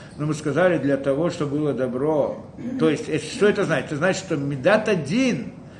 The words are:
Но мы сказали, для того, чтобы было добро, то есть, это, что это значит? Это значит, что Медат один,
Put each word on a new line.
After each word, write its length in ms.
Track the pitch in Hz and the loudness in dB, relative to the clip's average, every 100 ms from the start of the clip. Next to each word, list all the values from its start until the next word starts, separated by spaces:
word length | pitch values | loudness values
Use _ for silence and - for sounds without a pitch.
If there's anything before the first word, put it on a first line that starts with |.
| - - | -14 -6
Но 100 | 151 | -4
мы 60 | |
сказали, 440 | 151 151 135 185 160 | -2 0 2 4 4
для 180 | 131 139 | 2 2
того, 340 | 139 135 175 | 2 0 0
чтобы 280 | - 147 147 | -2 -2 0
было 160 | 151 | 0
добро, 720 | 120 127 120 147 151 113 - - - 233 269 | 0 -2 0 0 2 0 -2 -12 -12 -8 0
то 100 | 240 | 2
есть, 200 | - - | 2 -2
это, 160 | 151 - | -4 -4
что 240 | - 208 | 2 2
это 160 | 202 170 | 4 0
значит? 220 | 160 - | 0 -2
Это 100 | 151 | 0
значит, 260 | 175 180 | 0 0
что 140 | - 151 | -2 -2
Медат 500 | 139 143 143 214 220 | -2 0 4 4 4
один, 640 | 196 131 214 262 165 - - - - | 0 0 0 2 0 -4 -12 -18 -18